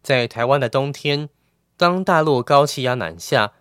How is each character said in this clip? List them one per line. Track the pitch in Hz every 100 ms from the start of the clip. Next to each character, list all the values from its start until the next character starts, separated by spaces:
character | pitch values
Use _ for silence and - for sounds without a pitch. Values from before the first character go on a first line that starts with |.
在 | - 131 117
台 | 117 120
湾 | 139
的 | 123
冬 | 135 139
天， | 139 147 143 147 _ _ _ _ _
当 | 175 180
大 | 190 170
陆 | 156 131
高 | 120 143 147
气 | -
压 | 127 127
南 | 85 82
下 | - 131 104 _